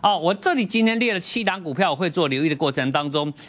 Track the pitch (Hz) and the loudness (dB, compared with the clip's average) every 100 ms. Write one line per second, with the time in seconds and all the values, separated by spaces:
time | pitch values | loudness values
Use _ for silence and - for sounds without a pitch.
0 | - 196 160 202 359 330 202 226 220 226 | 4 2 0 0 0 0 0 2 2 2
1 | 240 196 175 - 208 190 170 135 190 143 | 0 0 -2 -2 -2 -4 -6 0 0 2
2 | 180 160 151 131 156 147 151 135 131 143 | -2 0 0 2 0 0 0 0 0 0
3 | 147 147 147 143 | 0 -2 -2 -6